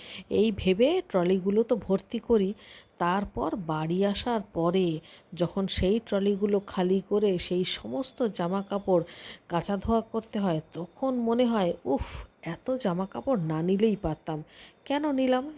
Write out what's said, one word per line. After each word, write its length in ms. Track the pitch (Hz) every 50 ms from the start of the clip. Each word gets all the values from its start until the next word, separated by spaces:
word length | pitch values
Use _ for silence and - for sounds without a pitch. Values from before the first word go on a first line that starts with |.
| - - - 190 - -
এই 220 | 196 190 214 226 190
ভেবে 460 | - - 185 185 196 247 302 359 370 - -
ট্রলিগুলো 540 | - 180 175 180 190 185 175 202 202 220
তো 140 | 233 - 247
ভর্তি 420 | 190 - - 190 185 - - - 226
করি। 360 | - - 233 208 190 190 214 - - - - - - _ _ -
তারপর 580 | 175 175 185 202 202 202 - 233 254 320 311
বাড়ি 480 | 214 160 160 156 156 160 160 175 190 196
আসার 360 | 202 202 - - 247 233 208 202 - -
পরে 460 | 170 165 175 175 190 180 170 156 160 - - - - _ _ 170
যখন 320 | 160 170 160 - 196 196
সেই 340 | 185 - - 185 185 214 233 -
ট্রলিগুলো 540 | - 208 196 196 202 202 190 208 202 202 196 202
খালি 360 | - - 190 185 185 196 190 185 -
করে 300 | 202 208 214 202 185 175
সেই 260 | - - 180 180 180
সমস্ত 580 | - - - - 214 247 269 262 - - -
জামা 400 | 247 208 196 - 175 170 190 196
কাপড় 420 | 196 - 202 196 202 196 185 170 170 - - - - - - - _ -
কাচা 280 | 170 170 160 - 202
ধোয়া 240 | 190 - 220 226 226
করতে 380 | 220 - - 226 214 - - 208
হয়, 220 | 196 185 160 156 - -
তখন 420 | - 160 175 - _ - 269 269 254
মনে 320 | 240 233 226 233 240 254
হয়, 260 | 233 233 208 185 170 170 - -
"উফ, 420 | - 277 - - - - - - - _ _
এত 280 | - 165 170 - - 254
জামা 360 | 262 254 - 190 170 180 190
কাপড় 340 | - - 233 - 269 262 190
না 220 | 160 160 156 156
নিলেই 340 | 165 185 196 196 220 226 196
পারতাম। 480 | - - 160 151 - - 170 156 151 160 _ - - - - _ _ _
কেন 280 | - 277 294 302 302
নিলাম? 420 | 269 262 262 254 254 254 269 311 302